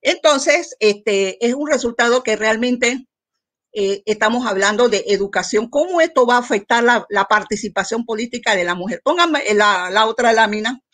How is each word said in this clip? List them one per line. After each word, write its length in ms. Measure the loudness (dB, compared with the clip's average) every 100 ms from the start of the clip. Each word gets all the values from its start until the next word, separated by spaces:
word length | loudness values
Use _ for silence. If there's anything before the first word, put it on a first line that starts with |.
Entonces, 760 | -2 2 2 2 2 0 -2 0
este, 640 | 0 0 -2 0 -2 -2
es 100 | -2
un 140 | -2 -2
resultado 540 | -2 -2 0 2 2
que 140 | 0 -2
realmente, 720 | 0 0 -2 0 -2 -4 -10 _ _ _ _ _ _
eh, 280 | -4 -4 -4 -4
estamos 400 | 0 0 0 -2
hablando 420 | 0 0 2 2
de 140 | 0 0
educación. 600 | -2 0 -4 -2 -2 -2
¿Cómo 320 | -2 0 0
esto 240 | 2 2
va 120 | 4 2
a 20 |
afectar 460 | 2 -4 0 0
la, 200 | 2 2 0
la 160 | -2
participación 800 | 2 0 0 -8 -6 -6 -4 -6
política 500 | -6 -6 -6 -6 -2
de 80 | 0
la 140 | 0 -4
mujer? 240 | -6 -4
Pónganme 400 | -2 0 0 0 0
la, 360 | 2 4 2 0
la 160 | 0 0
otra 260 | 0 2
lámina. 480 | 4 2 0 -6 -8 _